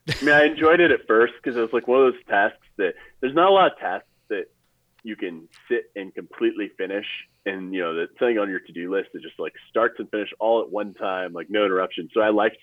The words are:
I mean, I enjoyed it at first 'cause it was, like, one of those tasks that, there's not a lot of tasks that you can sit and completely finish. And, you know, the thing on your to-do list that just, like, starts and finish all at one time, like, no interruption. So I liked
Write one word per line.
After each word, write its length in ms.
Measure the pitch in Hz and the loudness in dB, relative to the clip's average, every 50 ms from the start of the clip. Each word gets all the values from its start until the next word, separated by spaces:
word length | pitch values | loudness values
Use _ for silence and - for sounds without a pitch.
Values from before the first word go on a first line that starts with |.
| _ 156 | _ -8
I 160 | 131 - 139 | -6 -2 2
mean, 100 | 147 147 | 4 4
I 100 | 147 147 | 6 4
enjoyed 340 | 151 151 151 160 160 170 175 | 4 2 2 4 4 6 6
it 100 | 175 156 | 6 4
at 160 | 127 - - | 4 0 2
first 280 | - 110 113 120 120 - - | 2 4 4 4 2 0 -6
'cause 120 | - 139 120 | -8 -6 -2
it 40 | 120 | -2
was, 120 | 113 113 | -2 0
like, 140 | 127 117 - | -2 -2 0
one 180 | 123 127 135 135 | 2 4 4 4
of 80 | 127 | 4
those 120 | 123 - - | 2 -2 -6
tasks 420 | - 110 101 104 110 - _ _ _ _ - | -2 0 0 0 0 -4 _ _ _ _ -4
that, 160 | 95 85 - - - - _ _ | -4 -4 -4 -8 -16 -20 _ _
there's 140 | 127 131 139 | -6 -2 0
not 140 | 165 180 196 | 2 4 6
a 40 | |
lot 180 | 196 190 180 147 | 6 6 4 4
of 60 | - - | 0 -2
tasks 300 | 113 90 92 101 - _ _ _ _ _ | -6 -6 -6 -8 -10 _ _ _ _ _
that 180 | 107 95 - - _ _ _ _ _ _ _ _ _ _ - | -8 -8 -8 -10 _ _ _ _ _ _ _ _ _ _ -14
you 100 | 110 107 | -14 -10
can 320 | - 104 90 85 80 80 _ _ - _ - | -8 -8 -10 -10 -12 -18 _ _ -20 _ -4
sit 240 | 123 113 - - _ | -4 -4 -4 -8 _
and 180 | 101 95 95 | -12 -12 -12
completely 560 | - 98 90 - - - 117 117 113 104 101 95 - | -12 -16 -16 -16 -6 -2 0 0 0 -2 -8 -8 -8
finish. 300 | - 95 92 98 104 107 - - - - _ _ _ _ | -8 -8 -6 -6 -6 -8 -8 -12 -14 -16 _ _ _ _
And, 260 | 98 98 95 92 92 | -8 -8 -8 -8 -6
you 80 | 95 92 | -4 -4
know, 140 | 87 82 80 | -4 -2 -2
the 140 | 82 85 - - - | -4 -6 -6 -4 -2
thing 200 | 131 120 117 107 | 0 0 0 0
on 100 | 101 98 | -2 -2
your 100 | 92 87 | -4 -8
to-do 300 | - - 82 87 87 90 | -10 -10 -12 -10 -6 -4
list 200 | 98 98 - - | -4 -4 -4 -6
that 100 | - 82 | -12 -16
just, 160 | 80 80 - - | -16 -16 -12 -10
like, 140 | 82 78 - - - _ | -10 -10 -10 -14 -20 _
starts 320 | - 110 113 120 - - | 0 0 0 0 -2 -6
and 100 | 107 - | -10 -6
finish 200 | - 107 101 - - - | -6 -6 -6 -6 -6 -4
all 220 | 107 113 117 110 | 0 2 2 2
at 60 | 101 - | 0 -2
one 240 | 95 104 104 101 92 | -6 -6 -6 -8 -8
time, 380 | - 107 98 95 92 92 87 | -8 -6 -6 -4 -4 -6 -8
like, 160 | 85 85 82 85 | -10 -12 -8 -4
no 160 | 104 104 104 | 0 0 0
interruption. 440 | 95 92 92 92 90 - 92 82 - | 2 2 0 -2 -2 -6 -10 -12 -4
So 100 | - 113 | -2 0
I 80 | 107 107 | 2 2
liked 280 | 107 104 107 110 - - | 2 2 2 0 -2 -4